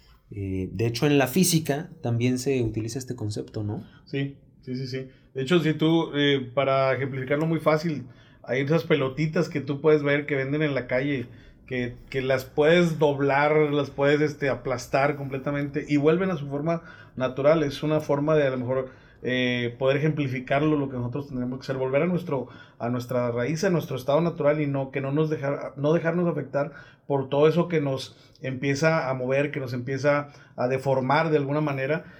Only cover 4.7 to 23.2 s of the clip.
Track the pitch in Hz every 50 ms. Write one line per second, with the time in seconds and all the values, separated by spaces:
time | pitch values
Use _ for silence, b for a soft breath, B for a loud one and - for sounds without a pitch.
4.7 | 127 127 135 123 123 131 131 B B B B B B 131 135 127 180 175 147 156
5.7 | 151 151 156 160 165 165 160 143 - 143 143 143 143 135 123 120 - 139 135 135
6.7 | 135 135 135 131 131 120 135 131 135 131 127 127 147 143 160 160 165 156 - 165
7.7 | 156 156 160 170 151 131 117 B B B B B B B B - 120 131 139 135
8.7 | 160 165 160 - 156 143 135 131 127 139 156 156 156 180 165 165 - 147 120 123
9.7 | 143 131 139 156 151 151 143 143 143 147 147 147 147 139 135 135 139 151 156 147
10.7 | 139 127 123 - 127 127 135 147 143 135 135 - B B B B B B - -
11.7 | 131 127 123 120 120 - - - - 135 127 131 135 123 123 - - - 147 151
12.7 | 170 180 175 170 156 143 156 147 143 135 143 139 135 139 147 147 156 156 156 147
13.7 | 143 147 139 131 - - 139 143 147 147 151 147 147 - 143 135 123 123 - 135
14.7 | 127 120 - - - 139 135 147 151 139 139 131 135 135 127 143 143 143 143 143
15.7 | 139 147 - 135 147 143 139 156 165 180 196 190 185 143 143 139 139 143 147 165
16.7 | 170 165 - B B B B B B - 131 127 127 - 135 147 160 170 151 139
17.7 | 135 - - 151 156 151 151 - 143 143 143 156 156 156 143 135 131 131 120 120
18.7 | 131 131 131 131 B B B B B B - 120 127 127 127 123 123 123 123 117
19.7 | 117 - 135 131 139 143 143 160 147 147 143 131 127 131 127 - 139 139 151 156
20.7 | 151 147 139 127 127 123 120 120 123 147 143 - 127 127 123 123 127 135 - -
21.7 | 135 131 131 131 131 143 160 180 180 165 - - 143 131 - B B B B B
22.7 | B B - 120 123 123 120 - 131 123